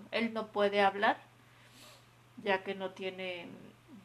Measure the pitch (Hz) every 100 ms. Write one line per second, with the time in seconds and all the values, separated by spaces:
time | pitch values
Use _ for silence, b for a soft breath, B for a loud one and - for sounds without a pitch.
0 | - - 226 220 208 202 202 202 196 196
1 | 220 285 - - B B B B B B
2 | B _ - - 202 190 196 190 185 185
3 | 190 185 185 180 175 190 - - - 220